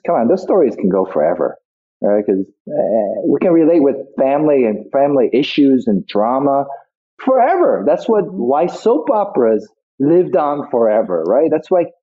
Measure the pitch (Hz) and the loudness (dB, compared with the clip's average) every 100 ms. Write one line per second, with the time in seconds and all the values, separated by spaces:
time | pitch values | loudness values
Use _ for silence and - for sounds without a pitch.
0 | - 156 117 190 - 208 127 - 92 95 | -4 0 0 0 0 2 2 0 -2 0
1 | 92 - 80 120 65 - _ _ _ _ | -2 -2 -2 0 -4 -6 _ _ _ _
2 | 101 104 104 95 95 _ - 147 - 110 | -2 0 0 -2 -4 _ -8 -4 -2 -2
3 | 143 - - 143 190 165 156 170 139 139 | -2 -4 -2 0 2 2 4 2 2 -2
4 | - - 135 143 151 139 113 104 - 135 | -8 -2 0 2 2 2 0 -2 -4 -2
5 | 143 139 110 127 143 - 139 131 113 98 | 0 2 2 0 0 2 2 2 0 -2
6 | - 101 110 135 143 139 139 139 _ _ | -2 -2 0 0 0 -2 -4 -12 _ _
7 | _ - - 262 262 370 320 - 117 175 | _ -6 0 2 2 2 2 0 0 -2
8 | - 214 170 95 120 147 180 - 220 294 | 0 0 -2 -4 -2 0 -2 -2 -2 0
9 | 294 214 202 135 113 107 - _ _ - | 0 -2 -2 0 2 0 -4 _ _ -4
10 | 139 175 165 180 147 147 123 123 113 110 | 2 2 2 0 -2 -4 -4 0 2 2
11 | 104 85 85 123 156 156 - 180 170 - | 0 -2 0 2 2 -2 0 -2 -2 -8